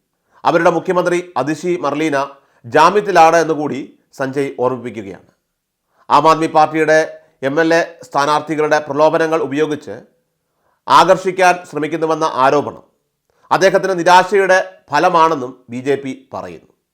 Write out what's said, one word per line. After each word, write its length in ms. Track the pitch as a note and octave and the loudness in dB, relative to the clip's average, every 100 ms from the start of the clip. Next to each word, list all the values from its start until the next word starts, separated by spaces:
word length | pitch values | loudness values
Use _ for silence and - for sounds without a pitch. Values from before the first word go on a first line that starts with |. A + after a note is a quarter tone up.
| _ _ _ _ | _ _ _ _
അവരുടെ 260 | B2 E3 F3 | 0 2 2
മുഖ്യമന്ത്രി 640 | E3 F3 F3+ F3 F3 F3 A#2+ | 0 -2 -2 -2 -4 -4 -6
അതിഷി 420 | C#3 D#3 F3 F3 | -4 -4 -4 -4
മർലീന 460 | C#3+ D3 D#3+ C#3 C#3 - _ _ A#2+ | -4 -4 -2 -4 -4 -10 _ _ -2
ജാമ്യത്തിലാണ് 680 | C#3+ E3+ G3+ G3 F3 D#3+ E3 | 4 4 4 2 4 6 4
എന്നുകൂടി 640 | D#3 D3 C#3+ C3+ - _ _ | 2 -2 -4 -8 -12 _ _
സഞ്ജയ് 380 | - C3+ C3+ C#3 - | -10 -6 -4 -6 -4
ഓർമ്മിപ്പിക്കുകയാണ്. 680 | B2 B2+ A#2+ G#2+ G2 E2+ _ _ _ _ _ _ _ _ - | -4 -4 -8 -12 -14 -18 _ _ _ _ _ _ _ _ 0
ആം 200 | C3+ D#3 | 2 4
ആദ്മി 160 | D#3 D#3+ | 2 0
പാർട്ടിയുടെ 720 | D#3 D3+ D#3+ D3+ D#3 D#3 - _ _ | 0 0 0 2 2 0 -8 _ _
എം 180 | C3 D3+ | -4 0
എൽ 140 | E3 | 2
എ 200 | E3 E3 - | 0 -2 -10
സ്ഥാനാർത്ഥികളുടെ 760 | - C#3+ C#3+ D3+ D3+ D3+ D3+ D3+ | -6 -2 0 -2 -2 -4 0 -2
പ്രലോഭനങ്ങൾ 600 | C#3+ C#3 D#3 D#3+ D#3+ D#3+ | -2 0 2 2 -2 -2
ഉപയോഗിച്ച് 600 | C#3 C#3+ D#3 D3 - A2 - _ _ _ _ _ _ _ - | -4 -4 -4 -4 -10 -18 -20 _ _ _ _ _ _ _ 2
ആകർഷിക്കാൻ 680 | C#3+ E3+ F#3 F#3+ F3+ F3+ F3+ - | 4 4 2 0 0 0 0 -6
ശ്രമിക്കുന്നുവെന്ന 600 | D3 D3+ D#3+ D#3+ D#3 D#3 | -8 -6 -4 -4 -2 -4
ആരോപണം 480 | B2 C3+ D3 A2 - _ _ _ _ _ _ _ | 0 2 2 -2 -10 _ _ _ _ _ _ _
അദ്ദേഹത്തിന് 480 | D#3 F#3+ F3+ F#3 F3+ | 2 2 2 0 -2
നിരാശയുടെ 760 | E3+ F3+ F#3 G3+ F#3+ F#3 - - _ | 4 4 4 0 2 0 0 -12 _
ഫലമാണെന്നും 720 | D3 F3+ E3+ D#3+ D#3 B2+ - - | 0 2 4 2 0 -6 -14 -14
ബി 60 | A#2+ | -8
ജെ 180 | B2+ | -4
പി 340 | C3+ C#3 C3 _ | -4 -6 -14 _
പറയുന്നു. 360 | G2 F#2 E2 _ _ _ | -14 -14 -16 _ _ _